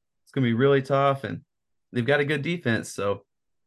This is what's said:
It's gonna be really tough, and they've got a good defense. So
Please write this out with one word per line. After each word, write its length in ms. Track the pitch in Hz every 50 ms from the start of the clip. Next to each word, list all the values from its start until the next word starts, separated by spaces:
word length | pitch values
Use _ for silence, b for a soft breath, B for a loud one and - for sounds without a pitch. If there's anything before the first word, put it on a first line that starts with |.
| _ _ _ _ _
It's 80 | _
gonna 140 | - 139 127
be 80 | 117 113
really 280 | 113 135 139 143 139
tough, 420 | 131 - 139 135 139 139 135 135 -
and 180 | 101 - - - _ _ _ _ _ _ _ _ _
they've 140 | - 123 117
got 140 | 123 143 147
a 60 | 147
good 160 | 143 156 143
defense. 500 | 139 165 175 170 - 120 113 107 107 -
So 340 | - - 98 101 98 98 - _ _ _ _ _ _ _ _